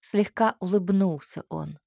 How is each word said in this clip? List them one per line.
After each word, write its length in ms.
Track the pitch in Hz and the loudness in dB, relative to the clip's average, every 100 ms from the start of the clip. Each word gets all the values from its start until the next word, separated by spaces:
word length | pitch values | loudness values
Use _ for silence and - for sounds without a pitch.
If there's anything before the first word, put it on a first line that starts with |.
Слегка 560 | - 208 208 - 220 - | -2 0 0 2 0 0
улыбнулся 840 | 185 202 180 196 190 151 - - - | 0 0 2 2 2 0 -6 -12 -10
он. 280 | 156 151 151 | -8 -8 -12